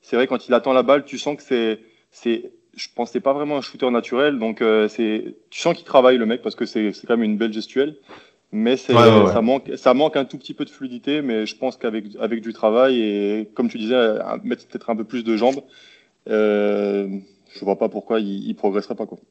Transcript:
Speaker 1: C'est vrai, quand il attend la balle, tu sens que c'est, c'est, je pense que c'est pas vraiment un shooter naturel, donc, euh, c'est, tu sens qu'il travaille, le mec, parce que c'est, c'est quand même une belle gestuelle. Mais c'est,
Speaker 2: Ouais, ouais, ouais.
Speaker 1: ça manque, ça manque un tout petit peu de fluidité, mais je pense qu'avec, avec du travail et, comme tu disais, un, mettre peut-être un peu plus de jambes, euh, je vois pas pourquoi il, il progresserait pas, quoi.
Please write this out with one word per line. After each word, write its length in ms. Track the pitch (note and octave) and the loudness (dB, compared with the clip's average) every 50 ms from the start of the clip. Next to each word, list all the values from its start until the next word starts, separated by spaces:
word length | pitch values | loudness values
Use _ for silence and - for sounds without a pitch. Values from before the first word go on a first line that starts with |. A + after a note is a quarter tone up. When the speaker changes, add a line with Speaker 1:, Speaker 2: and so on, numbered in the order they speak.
Speaker 1:
C'est 140 | _ - - | _ -2 0
vrai, 100 | A#2 B2+ | 0 0
quand 200 | C3+ C3+ A#2+ - | 0 -2 -6 -2
il 80 | - B2 | 0 0
attend 180 | A#2+ A#2 C#3 C3 | 2 2 2 2
la 120 | C3 A#2+ | 2 4
balle, 200 | A#2+ C#3 D3 C#3+ | 4 2 2 2
tu 140 | - - A#2 | -4 -12 -8
sens 180 | - D3 D3 | -6 -6 -6
que 60 | C#3+ - | -8 -4
c'est, 380 | - C3+ A#2+ A2+ A2+ A2 G#2+ - _ _ _ _ _ _ | -2 -2 0 0 0 -2 -4 -8 _ _ _ _ _ _
c'est, 400 | - - A#2+ A#2 A2+ - - _ _ _ _ _ | -8 -4 -2 -2 -2 -4 -12 _ _ _ _ _
je 100 | - - - _ | -18 -18 -16 _
pense 140 | - A#2+ A2+ | -8 -8 -6
que 60 | - | -6
c'est 60 | B2 | -4
pas 120 | - C#3 C#3 | -2 -2 -2
vraiment 240 | C#3+ D3+ D3 D3 C#3 | -2 -2 -4 -4 -6
un 20 | |
shooter 300 | B2 - - - - B2+ | -6 -8 -8 -4 -2 0
naturel, 480 | A#2+ A#2 A2 - - B2 C#3 D3+ C#3+ B2+ | 0 0 -2 -2 0 0 2 2 0 0
donc, 240 | A2 A2+ G#2+ - B2 | -4 -4 -2 0 0
euh, 240 | A2 A2 A2 G#2+ | 2 4 4 2
c'est, 480 | G#2+ - - A#2 G#2+ G#2+ A2 - - - - _ _ | 0 0 -2 -2 -2 0 -2 -4 -8 -14 -16 _ _
tu 100 | - - | -14 -2
sens 140 | - E3+ E3+ | -2 -2 -2
qu'il 100 | - - | -2 -6
travaille, 320 | - - C#3 B2 B2+ B2+ | 4 4 6 8 8 6
le 80 | B2+ A#2 | 6 2
mec, 160 | G#2+ A2+ B2 | 0 -2 -4
parce 140 | - G#2+ G2+ | -4 -8 -6
que 120 | - B2 | -6 -8
c'est, 260 | G#2+ - A#2 G#2+ G#2 F#2 | -4 -2 -2 -2 -2 -4
c'est 160 | - - - | -6 -4 -2
quand 80 | B2 | 0
même 80 | A#2 A#2 | 0 0
une 120 | G#2+ G#2+ | 0 0
belle 160 | G2+ A2+ A2+ G#2+ | -2 -2 -2 -4
gestuelle. 440 | A2+ G#2 - - C3 C#3 D3+ D3+ - _ _ - - - _ _ _ _ _ - | -6 -10 -6 -2 -2 -2 -2 -4 -14 _ _ -20 -20 -20 _ _ _ _ _ -6
Mais 240 | G#2+ A2 A#2 C3 | -2 0 0 0
c'est, 180 | C3 - - B2+ | 0 0 2 4
Speaker 2:
Ouais, 80 | A#2 A#2+ | 8 8
ouais, 220 | A#2 A2 G#2+ G2+ | 8 8 8 6
ouais. 80 | F#2 F2+ | 6 4
Speaker 1:
ça 100 | A#2+ A2 | 2 2
manque, 300 | A#2 C3 C#3 - - B2+ | 2 0 0 -2 -8 -12
ça 200 | - - C3 B2+ | 0 2 4 4
manque 220 | C3 D3+ D#3 D3+ | 4 2 2 0
un 80 | D3 C3+ | -2 -4
tout 140 | A#2+ - C#3+ | -4 -8 -16
petit 160 | - - C#3+ | -14 -16 -10
peu 100 | - D3 | -10 -10
de 60 | - | -10
fluidité, 500 | - - C#3 B2+ B2 A#2+ - C#3 C#3+ D3+ | -10 -14 -14 -12 -12 -8 -4 -4 -2 -2
mais 240 | D3 C3 A2+ A2 G#2+ | -2 -2 -2 -2 -2
je 120 | G#2+ - | -4 -6
pense 200 | _ - C3 B2 | _ -6 -6 -6
qu'avec, 300 | - - A#2+ G#2+ A2+ G#2+ G#2 G#2 - | -4 -6 -4 -4 -4 -8 -10 -10 -6
avec 200 | A2+ G#2+ A#2 A2+ | -4 -4 -4 -4
du 120 | G#2+ A#2 A2 | -6 -8 -8
travail 480 | - - A2 G#2+ A#2 B2+ C3+ C3 A#2+ | 0 0 2 4 4 4 4 4 2
et, 500 | A2 G#2+ G2+ G2+ G2+ G2+ G#2 A2 A2 G#2+ _ | 0 0 0 -2 -2 -2 -2 -4 -6 -8 _
comme 140 | - B2 A#2 | -4 -4 -4
tu 80 | - | -2
disais, 200 | A#2+ G#2+ A2 B2+ | -4 -4 0 0
un, 420 | B2+ A#2+ A2+ G#2+ A2 F#2 F#2+ A2+ - G2+ | 2 2 2 0 -2 -4 -6 -8 -8 -6
mettre 220 | B2 B2 A#2+ - _ | -6 -6 -6 -8 _
peut-être 200 | - A#2+ - - | -16 -14 -6 -6
un 80 | A#2 | -6
peu 80 | G#2+ A2+ | -6 -6
plus 200 | G#2+ - B2 A2+ | -8 -8 -6 -2
de 120 | A2+ A2+ | -2 -2
jambes, 240 | G#2+ A2 B2 C#3 C#3+ - _ - - - - - _ _ _ _ _ _ - | 2 2 0 0 0 -8 _ -20 -20 -20 -20 -20 _ _ _ _ _ _ -4
euh, 760 | A2 G#2+ G#2+ G#2+ G#2 G#2 G#2 G2+ G2+ G2+ G2+ G2+ G2+ G2+ G2+ G2 G2 G2 F#2+ - _ _ _ _ - | 0 2 2 2 2 2 0 0 0 0 -2 -2 -2 -2 -4 -4 -6 -10 -12 -14 _ _ _ _ -16
je 120 | - - | -8 -2
vois 120 | G2 G2 | -2 0
pas 120 | - A#2 G#2+ | 0 0 -2
pourquoi 320 | G2 G#2+ G2 - A#2 A2+ | -2 -6 -6 -2 -2 -2
il, 280 | G#2+ G2+ G2 G2 G#2+ A2+ | -2 -4 -6 -6 -6 -8
il 60 | G#2+ | -8
progresserait 400 | - - G#2 F#2+ G#2 G2+ - A#2+ | -4 -4 -2 -2 -2 -4 -6 -8
pas, 100 | - A2 | -10 -8
quoi. 140 | F#2+ - - _ _ | -12 -12 -20 _ _